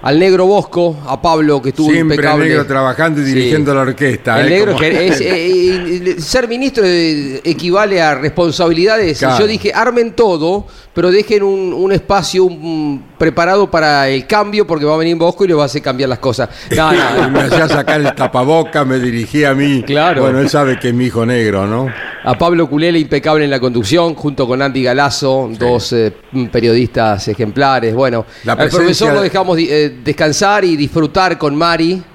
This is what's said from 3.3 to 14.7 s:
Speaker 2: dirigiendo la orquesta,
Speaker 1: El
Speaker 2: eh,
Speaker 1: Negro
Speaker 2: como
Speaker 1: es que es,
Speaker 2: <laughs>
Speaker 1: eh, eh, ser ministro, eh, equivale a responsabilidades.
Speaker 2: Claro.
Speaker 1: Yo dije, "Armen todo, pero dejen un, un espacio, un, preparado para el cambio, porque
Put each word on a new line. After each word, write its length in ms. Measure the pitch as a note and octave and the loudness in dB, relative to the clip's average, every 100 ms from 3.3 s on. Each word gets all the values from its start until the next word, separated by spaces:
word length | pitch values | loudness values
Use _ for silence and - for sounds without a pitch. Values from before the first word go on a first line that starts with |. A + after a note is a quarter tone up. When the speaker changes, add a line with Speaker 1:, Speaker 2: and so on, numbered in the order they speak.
Speaker 2:
dirigiendo 400 | C3 B2 D3+ C#3+ | 0 2 2 2
la 80 | C#3 | 0
orquesta, 580 | C3 B2+ C#3+ A#2 - A2+ | 0 0 -2 0 0 0
Speaker 1:
El 60 | C3 | 2
Speaker 2:
eh, 40 | |
Speaker 1:
Negro 220 | F#3 G#3 | 2 2
Speaker 2:
como 120 | D#3+ | 0
Speaker 1:
es 60 | D#3 | 0
que 160 | E3+ F3+ | 2 0
es, 120 | C#3+ | 0
Speaker 2:
<laughs> 0 | |
Speaker 1:
eh, 840 | - F#3 F3 F#3 F3+ F#3 F3 F3+ F3+ - | 0 -2 0 2 2 0 -2 -2 -2 -4
eh, 40 | |
ser 260 | D3+ B3+ A#3+ | -2 -2 -2
ministro, 360 | A#3+ C4+ C4 F#3+ | -2 -2 0 2
eh, 540 | F3 E3 D3+ C#3 C3 | 2 0 -2 -6 -6
equivale 560 | D#3+ C#3 F3 F#3+ G#3+ F#3+ | -4 -2 0 0 2 2
a 140 | D#3+ | 2
responsabilidades. 1040 | C3+ D3 D3+ E3+ D3+ E3+ D#3+ F#3+ A3 F#3 C#3+ | 0 -2 0 0 0 0 2 2 2 0 0
Speaker 2:
Claro. 220 | C3+ B2 | 0 2
Speaker 1:
Yo 60 | G#3+ | 0
dije, 260 | A3 G3 | 0 -2
"Armen 400 | - A#3+ A#3+ A#3 | 0 0 0 -2
todo, 540 | F#3 A3+ E3 D#3+ G3+ G3 - - | 2 2 2 0 -2 -6 -20 -10
pero 180 | - F3 | 0 2
dejen 320 | F#3+ G#3 G#3 | 2 2 0
un, 280 | G3 G3 F#3 | 2 0 -2
un 200 | D3 F#3+ | -2 0
espacio, 520 | G3 - G3 D3+ F#3 | 0 0 0 0 0
un, 680 | F#3 D#3+ E3 D#3+ D3+ C#3 C3 - | 0 0 -8 -4 -4 -6 -10 -2
preparado 540 | D#3+ E3+ E3+ G3 F#3+ | 0 2 2 2 2
para 380 | E3+ D#3 C#3+ C3+ | 2 2 2 0
el 180 | C3+ B2+ | -2 0
cambio, 400 | E3+ G#3 G#3 | -2 0 -2
porque 180 | F#3 | 0